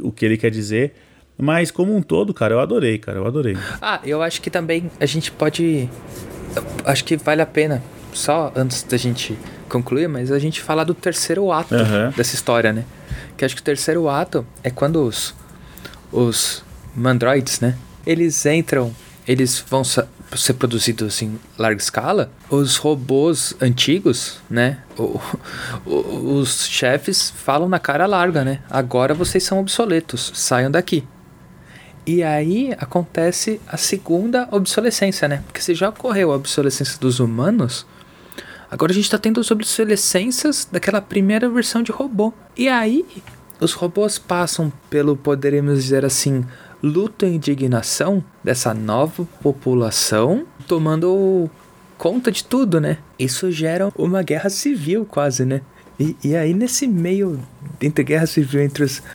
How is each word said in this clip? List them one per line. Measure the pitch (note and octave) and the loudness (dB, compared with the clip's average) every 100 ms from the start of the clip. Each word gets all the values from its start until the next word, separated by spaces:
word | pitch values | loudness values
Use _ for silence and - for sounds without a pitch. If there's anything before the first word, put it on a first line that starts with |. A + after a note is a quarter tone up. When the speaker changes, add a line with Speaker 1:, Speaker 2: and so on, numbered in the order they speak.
Speaker 1:
o | B2 | -8
que | A2+ A2 | 0 0
ele | A2 | 2
quer | A#2+ | 0
dizer, | A2 G#2 A2 C#3+ - _ _ _ - | -2 -2 -2 -2 -4 _ _ _ -4
mas | C#3 E3 E3 | 0 2 0
como | - F#3 G#3+ | 0 0 0
um | |
todo, | - D#3+ G#3 | 0 0 0
cara, | - G#2+ | 0 2
eu | A2+ | 2
adorei, | C#3+ A#3 B2+ A2 | 2 2 2 0
cara, | G#2+ G2 | -4 -4
eu | G#2 | -2
adorei. | C#3+ B2 F#2+ - - | -2 -2 -2 -6 -6
Speaker 2:
Ah, | G#3+ F#3+ | -4 -4
eu | C3 D3+ | -2 -2
acho | E3 - | -2 -4
que | - | -4
também | F3 E3 E3 E3+ - | -4 0 -2 -2 -2
a | C#3+ | -2
gente | D3+ - | 0 -4
pode, | - D#3 - E3+ D3+ B2 - - - - - - | 0 0 2 0 2 -2 -8 -16 -16 -14 -14 -6
eu | - - - | -6 -6 -6
acho | C#3 C#3 | 0 0
que | - D#3 | 0 -2
vale | D3+ D#3 | 2 2
a | D#3 | 2
pena, | D3+ D3+ C3 - - - | 2 2 0 -4 -16 -14
só | - - D#3 C#3+ | -6 0 0 0
antes | C#3 C3 B2 | 0 -2 -2
da | - B2 | -2 0
gente | B2 A#2+ - G#2+ - - - | 0 -4 -6 -8 -10 -16 -4
concluir, | B2 B2 B2+ E3+ | -4 0 0 0
mas | C3+ B2+ | -2 0
a | C#3 | 0
gente | D3+ - | 0 -4
falar | - D#3 | -2 0
do | D#3+ | 0
terceiro | E3+ F3+ E3 - E3 G3 | 0 -2 -2 -2 0 2
ato | D#3+ E3+ | 0 2
Speaker 1:
Aham. | A#2+ A2 G#2 A#2 | 2 2 2 0
Speaker 2:
dessa | C3+ - | 0 -2
história, | A#2+ - A#2 A2+ | -2 0 2 2
né? | A2 A#2+ - - - - - | 0 -6 -12 -12 -12 -12 -4
Que | |
acho | C3+ - | -4 -2
que | |
o | |
terceiro | D3+ C#3 - E3 D#3 | -4 -2 0 0 2
ato | C#3+ F3+ D3 A#2 - | 0 0 -4 -6 -6
é | B2+ | -6
quando | B2+ C#3+ E3 | -2 0 2
os, | B2 - - - - - - - - - - | 0 0 -6 -8 -20 -20 -20 -20 -18 -20 -6
os | - A#2+ A2 - - - - - | 2 2 2 -2 -4 -12 -20 -12
mandroides, | B2 B2+ B2 A#2+ C#3 B2+ - | -2 2 4 4 4 2 0
né? | A#2+ B2 - - - | 0 -2 -8 -10 -2
Eles | E3 E3+ - C#3+ | 2 2 2 2
entram, | D#3+ D#3+ C#3 A#2+ A2+ - - - | 2 2 0 0 -6 -18 -14 0
eles | B2+ B2+ - - | 2 2 0 -2
vão | C3+ | 0
sa-, | B2+ - - - - - | 0 0 -2 -6 -12 -4
ser | - | -2
produzidos | B2+ B2 A#2 - A2+ G#2+ - | 0 0 0 0 -2 -4 -4
em | A2 A2 - - | -6 -8 -14 -2
larga | A2+ G#2 | 0 0
escala. | - - C3 G3+ B2+ - - | -2 -2 0 0 0 -6 -2
Os | C#3+ C3+ - | 0 2 2
robôs | D3+ D3 B2 C3+ D#3+ D#3 - - | 2 0 2 2 2 2 -2 0
antigos, | B2+ B2 - F3+ E3 A#2+ - - - | 0 2 2 2 2 0 -4 -10 -4
né? | A#2 B2 C3 - - | 0 0 0 -10 -6
O, | A2 - - - - - - A2+ - | -4 -4 -6 -10 -10 -12 -10 -10 -4
o, | D2 - - B2+ C#3+ | -2 -2 -4 -2 0
os | C3 - - | 0 -2 -2
chefes | - B2+ C#3+ - F#3 - | 0 2 2 0 -2 -2
falam | - - C#3 F3+ | -4 -2 0 2
na | F3+ | 0
cara | - C#3+ F#3+ | 0 0 2
larga, | F#3+ F3+ D#3+ | 2 2 2
né? | C3 C3+ - | 0 -4 -4
"Agora | C3 B2 B2 C3 | -4 0 0 2
vocês | D3+ F3 F#3+ | 0 0 0
são | - G3 | 0 -2
obsoletos, | G3 - A3+ E3 E3 B2 - | -2 0 2 0 0 -8 -8
saiam | - - B2 C3 | -4 0 2 2
daqui." | D#3 F3 D#3+ - - - - - - - - - - | 0 0 -2 -4 -16 -20 -20 -20 -20 -20 -20 -20 -14
E | - F3 | -2 0
aí | D#3+ D3+ D#3 G#3 C4+ - | 2 2 2 0 0 -4
acontece | B2+ F3 E3+ - E3+ F3 - A3 - | -2 0 0 0 0 0 -2 -4 -6
a | D#3 | -4
segunda | - G3 - E3+ A3+ B3 B3 | -2 -2 0 0 2 0 0
obsolescência, | G3+ F#3+ - A#3 - G3 F#3+ D3 | 0 0 2 0 2 0 0 -2
né? | C#3+ - | -2 -6
Porque | - | -8
se | - | -2
já | E3 G3 | 0 0
ocorreu | G#3+ B3+ G3+ F3 | -2 -2 2 2
a | C#3 | 2
obsolescência | C#3+ - C#3 B2+ C#3 - | 0 0 2 0 -4 -2
dos | B2+ B2 | 0 2
humanos, | A#2+ A2+ D3+ A#3 B2 - - - - - - - - - - | 0 2 2 2 2 -2 -12 -20 -20 -20 -20 -20 -18 -20 -12
agora | - D#3+ | 0 2
a | |
gente | F#3+ G3+ | 2 2
tá | G#3 | 2
tendo | A3 A3 | 2 0
as | A3 | 2
obsolescências | G#3+ G#3+ - A3 G3+ - F#3 A3+ B3 D4+ C#4 - | 0 0 0 2 2 2 0 0 0 0 0 -2
daquela | F3+ - - | -4 0 -2
primeira | - G3+ F#3+ A3 B3 | 0 2 2 2 2
versão | A#3+ A3+ A#3 | 0 0 0
de | A#3 | -2
robô. | - C#4 G#3 G#3+ - - - | -2 -4 0 -2 -2 -16 -2
E | C4 | 0
aí, | B3 A3 C4+ F#4 F#3+ - - - - | 2 2 0 0 -8 -18 -20 -20 -2
os | D#3+ | -2
robôs | - F3 G3+ G#3 - | 0 -2 0 0 -2
passam | - F3 F3 - D#3 - - | -2 0 0 0 -2 -4 -4
pelo, | D3 D3 C#3+ | 0 2 2
poderíamos | D3 C#3 C#3+ C#3+ C#3+ C#3 | 0 0 2 2 2 2
dizer | C3 C3+ | 2 2
assim, | C3+ - C#3 C3 B2+ - - - | 2 2 2 0 -2 -8 -20 -4
luta | D3 D#3+ G#3+ - | 0 2 0 0
e | F#3+ E3 | 0 2
indignação | D3 C#3 C3 A#2+ - - F3 G3 - - | 0 0 2 2 0 -2 0 0 -2 -8
dessa | - B2 A#2 | -2 0 0
nova | A2 G#2+ A2+ D#3 F3 E3+ - | -2 0 0 0 -2 -10 -2
população | D3 C3+ C3+ B2+ A2+ - - G#2+ B2 G#3+ E4+ - - | -2 0 0 2 2 0 0 2 2 2 -2 -14 -4
tomando | E3+ D#3 D#3 F3+ G3 F#3+ F#3 D#3+ - - - - - | 0 2 2 2 2 2 2 0 -6 -20 -20 -20 -4
conta | E3+ B3 B3 | -2 0 0
de | F#3+ | -2
tudo, | - B3+ A#3 E3 | -2 0 4 2
né? | D3 D#3 - - | 2 -2 -6 -4
Isso | B2+ - F#3 | -4 -2 -2
gera | D#3+ D#3+ F3 G3 - | 0 -2 0 -2 0
uma | E3 F#3+ | 0 0
guerra | F#3 - G3+ | 0 0 -2
civil | G3 C#4+ B3+ D3 G#3 | -2 -2 -2 0 0
quase, | G#3 - C#3+ B2+ | 0 0 0 0
né? | C3 C3+ - - - - | 0 -2 -6 -20 -18 -4
E, | D3+ - | -2 -2
e | C#3+ | 0
aí, | E3 D#3 | 2 2
nesse | F#3 B3 - C4+ | 2 0 0 0
meio, | F3+ E3+ F#3+ G3 C#3 B2 - C#3+ - | 0 2 2 0 -2 -8 -14 -16 -2
entre | D3 D#3 | 0 2
guerra | - D#3 D#3+ | 2 2 2
civil | - C3+ C#3+ | 2 2 2
entre | C#3+ C#3 | 2 2
os | C#3 - - | 0 0 -12